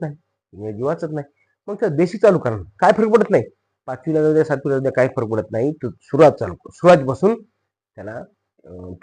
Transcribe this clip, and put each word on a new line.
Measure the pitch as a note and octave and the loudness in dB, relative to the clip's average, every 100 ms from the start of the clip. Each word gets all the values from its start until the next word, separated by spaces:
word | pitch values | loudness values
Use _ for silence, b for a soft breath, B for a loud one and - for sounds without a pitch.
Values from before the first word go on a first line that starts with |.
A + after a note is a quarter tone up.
नाही, | D#3 D3 _ _ _ | -10 -12 _ _ _
इंग्रजी | F#2 G#2+ G#2 | -14 -12 -6
वाचत | C3+ E3+ E3 | -6 -6 -6
नाही, | D3+ C#3+ _ _ _ - | -8 -12 _ _ _ -14
मग | G3+ | -6
तर | G#3 | -4
बेसिक | C#3+ F3+ G#3 | -2 -2 2
चालू | G#3+ F3+ | 2 4
करा. | B2 G#2+ F2 - | 0 -6 -10 -2
काय | F3+ | 0
फरक | A3 A3 | 2 4
पडत | G#3+ G3+ | 2 2
नाही, | F3+ - _ _ _ - | 0 -2 _ _ _ -14
पाचवीला | B2+ E3 D#3 | -10 -4 0
जाऊ | D#3 | 2
द्या, | D#3 | 2
सातवीला | D3+ C#3 D3 C3+ | 0 -2 -2 -2
जाऊ | |
द्या, | C3+ | 0
काय | B2+ C3 | 0 0
फरक | - A2 | -2 -4
पडत | A2 - | -4 -4
नाही. | A2+ C#3 | -4 -4
तू | D#3+ B2 - | -4 -10 -12
सुरुवात | _ C#3 D3+ | _ 4 4
चालू | - G2 E2+ | 4 -4 -10
कर. | - | -18
सुरुवातीपासून | - F3 E3 C3 C3 G3 A3+ - _ _ _ _ - | 0 4 6 4 -2 0 -2 -8 _ _ _ _ -18
त्याला, | G2+ A#2+ F#3+ _ _ _ | -14 -14 -16 _ _ _
अ, | - F2+ F#2 F2+ | -20 -18 -18 -12